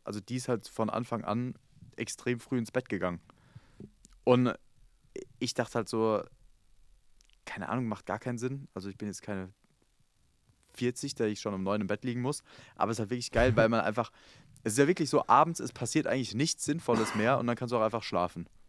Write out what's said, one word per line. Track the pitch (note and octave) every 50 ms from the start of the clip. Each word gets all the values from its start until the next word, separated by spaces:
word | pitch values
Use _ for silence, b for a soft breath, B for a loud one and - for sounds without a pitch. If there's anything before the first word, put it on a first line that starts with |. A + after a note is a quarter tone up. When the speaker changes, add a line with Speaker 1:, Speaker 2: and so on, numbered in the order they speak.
| -
Speaker 1:
also | - G#2 G#2
die | - - B2
ist | B2+ B2 -
halt | B2 G2+ - -
von | - - A2 G#2
Anfang | - A#2 B2 - A#2+ G#2+ -
an | - G#2 A#2+ B2 C3 - - _ _ - - - - -
extrem | - A2+ - - - - B2 B2 A#2
früh | - - C3+ B2
ins | A2+ -
Bett | - B2+ - -
gegangen. | G#2+ F2+ F#2 F2+ F2 E2+ - B B B B B B B B B B B B B _ _ _ - - - -
Und | B2 B2 B2+ B2+ A#2+ - - - - - - - - _ _ _ _ - - - - - -
ich | A#2+ A#2 -
dachte | - A#2 - -
halt | A#2 G#2 -
so, | A#2 A2 A2 A2 G#2+ G2 - - - _ - - - _ _ _ - - - - - _ _ - - - - _ - _ -
keine | - - - F2 -
Ahnung, | G#2+ C3 B2
macht | A2 G#2+ - -
gar | - F#2+ G#2+
keinen | - B2+ A#2+ A2+
Sinn. | A#2+ B2+ C#3 C#3 C#3 - -
Also | G2 F2+ G2
ich | F#2+
bin | - G#2+ G#2
jetzt | F2+ -
keine | - - G2+ F#2+ F#2 F#2 - _ _ _ _ _ _ _ _ _ _ _ _ _ _ _ _ _ _ _ _ _ _ _
vierzig, | - - B2 A#2+ A#2+ - - C#3 -
der | - A#2 G#2+
ich | G#2+ -
schon | - G#2+
um | G2+ F#2+
neun | F#2 F#2+ G2+ G#2+
im | G2
Bett | F#2+ G#2 - -
liegen | C3 A#2 B2
muss. | B2 C3+ D3 - B B B B B B B
Aber | - - G#2+
es | A2+
ist | A2+
halt | A2 G2+
wirklich | B2 B2 A#2+ -
geil, | - A2+ B2 C3 A2
weil | A#2 A2+ A2+
man | A#2 A2+
Speaker 2:
<laughs> |
Speaker 1:
einfach, | D#2 G2+ G#2+ B2 A2 - b b b b b b b b b b -
es | A2+
ist | G#2 C3+
ja | C#3+
wirklich | D3+ F#3 - D#3 -
so, | - C#3+ -
abends, | - A2+ C3+ D#3+ E3+ E3 -
es | A#2 -
passiert | - - A#2+ - - D#3 -
eigentlich | - B2 C3+ A#2+ - G2
nichts | A#2+ D#3 E3+ - - -
Sinnvolles | D3+ D3 E3 - - A#2 A2 A2 - -
mehr | G#2+ G#2+ A#2+ C#3 B2
und | A#2+
dann | A#2+ A#2
kannst | - B2+ A#2
du | B2
auch | A2+
einfach | A2 A2 A2+ A2
schlafen. | - - G#2 F2 F2+ F2 - E2+ E2+ - - - -